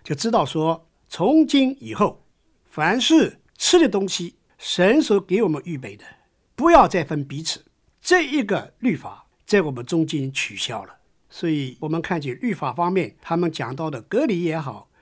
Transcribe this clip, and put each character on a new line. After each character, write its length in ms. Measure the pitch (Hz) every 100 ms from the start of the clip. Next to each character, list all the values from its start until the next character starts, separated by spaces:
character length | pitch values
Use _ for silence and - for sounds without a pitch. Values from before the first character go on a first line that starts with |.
就 100 | -
知 160 | 143 233
道 140 | 226
说 420 | 143 165 156 165 - _ _
从 380 | - 180 311 277
今 300 | 277 262 269
以 140 | 110
后， 300 | 107 202 - _ _ _ _ _
凡 340 | - 156 226
是 400 | 240 320 180 - _ -
吃 220 | - 359
的 100 | 294
东 180 | 196 196
西， 280 | - 175 - _ _
神 420 | - - 185 269
所 180 | - 202
给 240 | 196 190
我 60 | 214
们 140 | 151
预 140 | 151 151
备 180 | 131 101
的， 80 | - - _ _ _
不 160 | - 302
要 160 | 330 185
再 160 | 190
分 240 | 147 151 135
彼 160 | 139
此。 220 | 165 - _ _ _ _
这 200 | - 359
一 220 | 285 285
个 300 | 202 180 - _
律 160 | 254
法 320 | 156 - - _ _
在 180 | - 208
我 80 | 156
们 140 | 127
中 220 | 120 170 156
间 260 | 156 135
取 220 | 135 -
消 300 | 101 - 117
了。 140 | - - _ _ _
所 200 | - 170
以 260 | 151 131 123
我 80 | 151
们 120 | 160
看 200 | 156 175
见 180 | 127 123
律 140 | 247
法 180 | 185 143
方 200 | 135 175
面， 240 | 185 131 -
他 160 | - 170
们 140 | 175
讲 240 | 160 123
到 160 | 135 160
的 100 | 139
隔 240 | 107 208 294
离 180 | 180
也 140 | 170 160
好， 300 | 135 92 - _